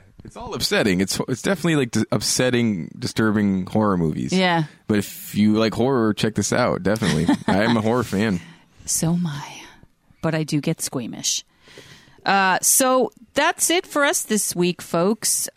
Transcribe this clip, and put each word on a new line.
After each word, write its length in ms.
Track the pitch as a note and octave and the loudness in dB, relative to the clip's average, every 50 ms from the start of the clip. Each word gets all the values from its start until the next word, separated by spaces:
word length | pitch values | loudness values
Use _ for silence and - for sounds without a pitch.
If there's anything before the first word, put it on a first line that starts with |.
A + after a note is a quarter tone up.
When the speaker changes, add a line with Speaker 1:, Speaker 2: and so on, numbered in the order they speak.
| - - - - - | -20 -20 -20 -20 -20
Speaker 1:
It's 120 | - - - | -20 -18 -16
all 160 | A#3+ B3 G3+ | -12 -10 -8
upsetting. 480 | - - - - G3 D3+ G#2+ F#2 F2+ | -6 -4 -2 0 0 2 2 2 2
It's, 180 | G2 - - - - - | 0 -2 -2 -4 -4 -4
it's 140 | B2+ - | -6 -4
definitely, 340 | - - G3 - - E3+ D#3+ | -2 -2 -2 0 0 0 0
like, 160 | D3 C3+ A#2+ | 0 0 0
di-, 140 | - A2 G#2 - | 0 -2 -2 0
upsetting, 840 | - A2 - - - - B2+ B2+ B2 A#2+ A#2+ A2+ G#2 E2+ D2 - - - | -2 -2 -2 -2 0 0 2 2 2 2 2 0 0 -2 -6 -10 -10 -10
disturbing 680 | B2 - - - A2+ A2 G#2 G#2+ G#2 G2+ F#2+ F#2+ F2+ | -10 -6 0 2 2 2 4 4 4 2 2 0 -2
horror 320 | F#2 - A2 G#2+ G#2 F#2+ F2 | -2 0 2 2 2 2 2
movies. 340 | E2 D#2 D#2 D#2 B1 - | 2 0 0 -2 -2 -2
Speaker 2:
Yeah. 320 | F3 F#3 F#3 F3+ E3+ E3 D#3 - - - _ - | 0 2 2 2 2 0 -2 -4 -8 -8 _ -2
Speaker 1:
But 120 | G#2+ G#2 | 0 0
if 360 | G2+ - - - - - - | -2 -4 -8 -16 -16 -6 0
you 200 | - G#2 G#2+ G#2+ | 2 4 4 4
like 180 | A2 A2+ A2 - | 4 2 2 2
horror, 400 | G#2+ A#2 C3+ C#3 B2 A2+ A2 G#2 | 0 0 2 2 2 2 2 2
check 220 | - - A2 - | 2 0 0 0
this 180 | - G2+ - A#2 | -2 -2 0 0
out. 280 | A#2 B2 G2+ C2+ - | 2 2 2 0 0
Definitely. 460 | - F#2+ G#2+ A2 A2 E2+ D2+ D#2 E3+ - D4 - | 0 0 0 0 0 0 0 2 2 2 0 0
Speaker 2:
<laughs> 40 | - | 0
Speaker 1:
I 180 | - G3+ G2 G#2+ | 0 2 2 2
am 100 | A2+ A#2+ | 2 2
a 60 | A2 | 2
horror 240 | G#2 A2 A#2 B2+ A2+ | 2 2 2 2 0
fan. 340 | - - F#2+ G#2+ A2+ F#2+ E2+ - - - - _ _ _ - - | 0 0 0 0 0 0 -2 -4 -10 -20 -20 _ _ _ -16 -8
Speaker 2:
So 300 | - - - E3+ D#3+ F3 | -6 -4 -2 0 0 0
am 120 | F3 F3+ D#3+ | 0 -2 -2
I. 360 | C#3+ C#3+ - - - - - - - - - - _ _ _ _ _ _ | -6 -8 -12 -14 -16 -18 -20 -20 -20 -20 -20 -20 _ _ _ _ _ _
But 120 | - D#3+ D#3 | -4 -2 -2
I 100 | D#3+ D#3+ | -2 -2
do 180 | - D#3+ D3 | -2 -2 -2
get 180 | C#3 E3 D#3+ - | -2 -2 -4 -4
squeamish. 600 | - - - C#3 A#2 - - - - - - - - _ _ _ _ - - - - - - - - - - - - | -6 -8 -8 -8 -8 -8 -10 -6 -4 -4 -4 -4 -6 _ _ _ _ -20 -20 -20 -20 -20 -20 -20 -20 -20 -20 -6 -2
Uh, 320 | - F#3+ G3 F#3+ F#3+ F3+ - | 0 2 4 4 2 2 2
so 500 | - - - - C4+ B3+ C4 C4 A3+ - - - - - - | 2 2 2 2 4 4 4 2 2 0 -4 -10 -20 -4 -2
that's 360 | C#4 D4 E4+ F#4+ - - - | 0 0 0 0 0 0 0
it 160 | E4 F4+ F#4 | 0 0 0
for 200 | - - D4+ C#4+ | -2 -2 0 0
us 180 | C#4+ F4 - - | 2 0 -2 -2
this 320 | - G#3+ G3+ - - - | -2 -2 -2 -2 -2 -2
week, 260 | F3 F3 F3+ F3 - | 0 0 0 0 -2
folks. 680 | - - - E3+ E3+ G3 A3+ - - - - - - - - | -6 -4 -2 0 2 0 0 0 -2 -2 -2 -2 -4 -4 -2